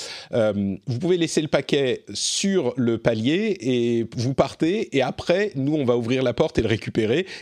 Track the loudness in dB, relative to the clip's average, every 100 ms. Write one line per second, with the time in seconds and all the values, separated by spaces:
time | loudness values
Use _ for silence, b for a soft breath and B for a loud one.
0 | B B B 0 2 2 -2 -4 -4 -2
1 | 0 0 2 0 0 0 0 0 2 -2
2 | -6 -6 -4 -2 0 2 0 0 0 2
3 | 2 2 2 0 0 -2 0 2 2 2
4 | 0 -2 -2 0 0 0 -2 0 -2 0
5 | 0 -2 0 0 0 -2 -2 0 2 2
6 | 2 0 0 0 0 0 0 0 -2 0
7 | 2 0 -2 B